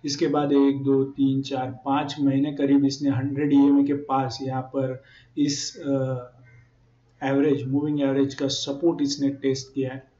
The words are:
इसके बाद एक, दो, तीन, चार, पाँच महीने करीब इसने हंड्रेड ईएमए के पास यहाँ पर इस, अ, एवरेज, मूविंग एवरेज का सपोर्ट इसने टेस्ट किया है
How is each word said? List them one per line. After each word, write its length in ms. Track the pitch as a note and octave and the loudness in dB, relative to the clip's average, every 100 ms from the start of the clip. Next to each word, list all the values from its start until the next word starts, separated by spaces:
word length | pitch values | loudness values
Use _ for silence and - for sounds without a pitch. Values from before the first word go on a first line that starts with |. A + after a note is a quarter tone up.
| D3 | -8
इसके 220 | - D#3+ | -2 0
बाद 220 | D3 C#3+ | 0 2
एक, 300 | C#3+ C#3 C#3 | 4 4 2
दो, 200 | C3+ C3+ C3+ | 2 2 0
तीन, 360 | - C3+ C3+ | 0 0 0
चार, 300 | C3+ C3+ B2+ A#2+ C#3 | -2 -4 -6 -8 -2
पाँच 300 | C#3 D3 D3+ | -2 -2 0
महीने 340 | C#3 C3+ D3 | 2 2 0
करीब 320 | C#3+ C#3+ C#3 C#3 | -2 2 4 2
इसने 240 | - C#3+ | 0 -2
हंड्रेड 420 | A#2+ C#3+ C#3 D3 | 0 -2 -2 2
ईएमए 300 | C#3 C#3 C#3 | 6 6 6
के 100 | C#3+ C#3 - | 4 0 -2
पास 340 | C3+ C3 - | -2 -2 -6
यहाँ 180 | C3 C3 B2+ | -6 -6 -4
पर 320 | C#3 C3 B2+ _ - _ - | -4 -4 -6 _ -20 _ -2
इस, 380 | C#3+ - - - | -2 -2 -8 -8
अ, 520 | C#3+ C3+ C3 B2+ B2 _ - - _ _ _ _ _ _ | -2 -2 -2 -4 -8 _ -20 -20 _ _ _ _ _ _
एवरेज, 460 | C3+ C#3 D3 C3+ B2+ | -2 2 2 0 0
मूविंग 340 | C#3 D3+ D3 | -2 0 0
एवरेज 320 | C#3 C3+ C3+ - | 0 2 0 -2
का 120 | C#3 | -4
सपोर्ट 480 | - - C#3 E3+ D3 | -4 -6 0 0 0
इसने 280 | C#3 - C#3 C#3 | -2 0 -2 -2
टेस्ट 320 | C3+ C3+ - C3+ | -2 -4 -6 -6
किया 180 | C3 | -6
है 100 | C3+ - | -6 -16